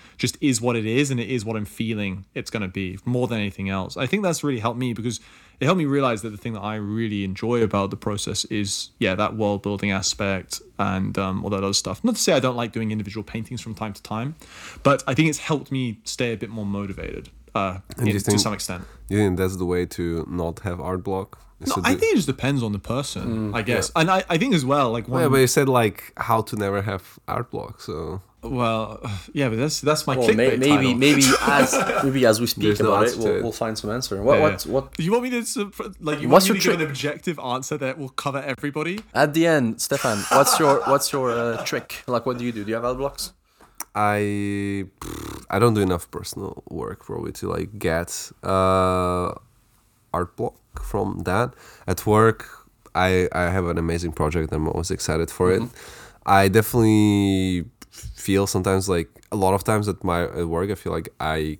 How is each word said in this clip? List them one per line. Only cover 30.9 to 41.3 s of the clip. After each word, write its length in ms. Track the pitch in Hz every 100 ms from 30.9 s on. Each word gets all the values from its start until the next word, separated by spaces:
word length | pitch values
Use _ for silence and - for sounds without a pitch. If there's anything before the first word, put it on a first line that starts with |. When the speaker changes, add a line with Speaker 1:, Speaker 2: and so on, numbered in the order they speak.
| 120
Speaker 3:
maybe 260 | 139 143 135
Speaker 1:
<laughs> 60 | -
Speaker 3:
as, 340 | 139 143 - - - -
maybe 220 | 139 131 123
as 160 | 110
we 40 | 120
speak 180 | -
Speaker 2:
There's 160 | 104 101
no 80 | 110
Speaker 3:
about 120 | 98
Speaker 2:
answer 100 | 113
Speaker 3:
it, 40 | 120
we'll, 60 | 110
Speaker 2:
to 60 | 95
it. 40 |
Speaker 3:
we'll 100 | 113
find 260 | - 113 107
some 100 | 104
answer. 340 | 120 127 98
What, 120 | 107
Speaker 1:
Yeah, 80 | 143
Speaker 3:
what, 240 | 151 92 -
Speaker 1:
yeah. 60 |
Speaker 3:
what? 200 | 123 135 -
Speaker 1:
You 140 | 165
want 100 | 233
me 80 | 247
to, 160 | 247 226
sup-, 340 | 262 202 - 214 185
like, 220 | 151 147
you 80 | 131
Speaker 3:
What's 0 |
Speaker 1:
want 160 | 160
me 40 | 190
Speaker 3:
your 60 | 208
Speaker 1:
to 40 |
give 20 |
Speaker 3:
trick? 180 | 160 156
Speaker 1:
an 60 | 156
objective 480 | 135 147 160 - 160
answer 400 | 127 127 131 151
that 200 | 131 135
will 120 | 135
cover 320 | - 143 135
everybody? 580 | 143 127 147 143 160 202 -
Speaker 3:
At 180 | 117 151
the 140 | 151 165
end, 340 | 156 117 113
Stefan, 380 | - 139 131 104 95 135
what's 240 | 139 -
your, 220 | 156 143
what's 280 | 127 139 -
your, 200 | 143 127